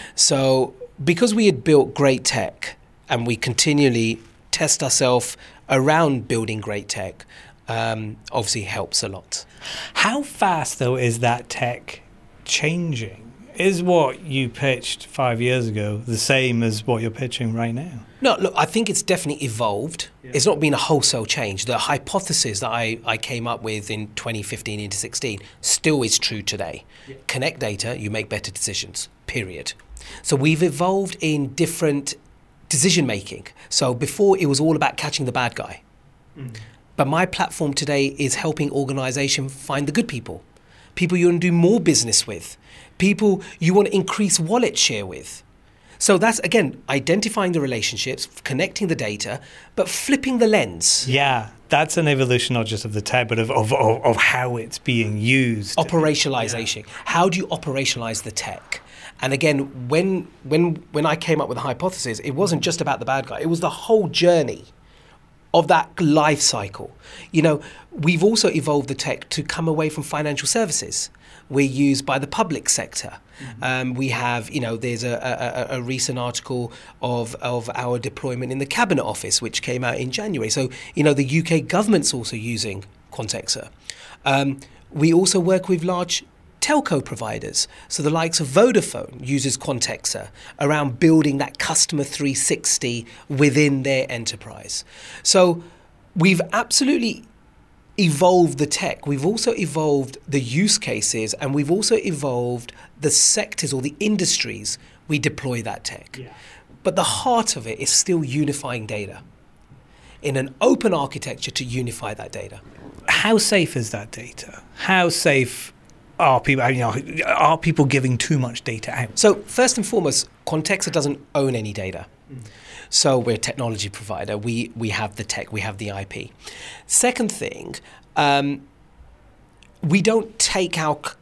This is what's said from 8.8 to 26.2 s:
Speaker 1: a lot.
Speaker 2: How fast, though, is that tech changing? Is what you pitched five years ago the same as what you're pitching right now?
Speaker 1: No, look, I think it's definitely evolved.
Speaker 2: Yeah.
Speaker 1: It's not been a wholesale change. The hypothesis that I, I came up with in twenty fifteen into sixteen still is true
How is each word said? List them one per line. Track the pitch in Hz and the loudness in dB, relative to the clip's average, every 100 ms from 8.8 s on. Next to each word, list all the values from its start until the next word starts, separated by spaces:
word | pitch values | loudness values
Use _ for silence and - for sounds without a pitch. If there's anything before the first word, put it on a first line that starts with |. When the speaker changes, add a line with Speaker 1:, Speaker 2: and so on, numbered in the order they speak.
| - - | -4 -4
Speaker 1:
a | 101 | -4
lot. | 95 - - - - - - - - | -8 -10 -12 -12 -16 -12 -12 -6 0
Speaker 2:
How | 202 277 | 0 0
fast, | 285 - 202 165 139 - | -4 0 0 2 -2 -2
though, | 123 127 | 0 2
is | 123 117 | 0 2
that | 120 123 - | 0 0 -4
tech | - 120 120 - - - - - - - | -4 -4 -4 -12 -18 -20 -20 -20 -14 -4
changing? | - 151 175 165 123 104 - - - - - | -2 0 0 -2 -4 -6 -12 -20 -20 -12 0
Is | 185 175 | 2 2
what | 180 175 135 131 | 4 4 4 0
you | 165 135 123 | -4 -2 -2
pitched | - 139 123 - - - | 0 0 0 -4 -10 -8
five | - 127 113 | -2 0 2
years | 123 127 113 | 0 0 0
ago | 107 104 104 | -2 -2 -4
the | 120 110 | -4 -2
same | - 135 131 117 | 2 2 4 2
as | 117 107 110 | 2 0 -2
what | 117 | -2
you're | 113 | -2
pitching | 110 123 - 117 | -4 -6 -4 -4
right | 113 117 | -2 -4
now? | 120 175 123 - - | -4 -8 -14 -16 -2
Speaker 1:
No, | 262 - | 0 2
look, | 185 - | 0 0
I | 160 | 0
think | 220 226 | 0 0
it's | 165 | -2
definitely | - 175 143 - 135 | 0 -2 -2 -4 -4
evolved. | 110 113 104 151 - - _ | -2 -2 -2 -6 -8 -14 _
Speaker 2:
Yeah. | 127 | -4
Speaker 1:
It's | 135 165 | 0 2
not | 151 | 4
been | 156 | 2
a | 135 | 2
wholesale | - 147 - 123 104 | 2 2 2 0 -2
change. | - 107 98 117 | -2 -4 -4 -2
The | 113 | -2
hypothesis | - 143 - 196 190 147 123 98 | 0 -2 -2 -4 -2 -2 -2 -2
that | 123 | -4
I, | 117 113 113 - | -2 -2 -4 -4
I | 110 | -4
came | - 120 117 | -4 -6 -4
up | 117 | -4
with | 110 107 104 | -4 -6 -6
in | 107 107 - | -8 -8 -8
twenty | 120 110 | -8 -6
fifteen | 101 107 - 104 | -8 -10 -8 -8
into | 101 - | -6 -6
sixteen | 120 - 127 101 - - | -6 -6 -6 -8 -12 -6
still | - - 160 147 | -2 2 2 2
is | 113 | 2
true | - | 2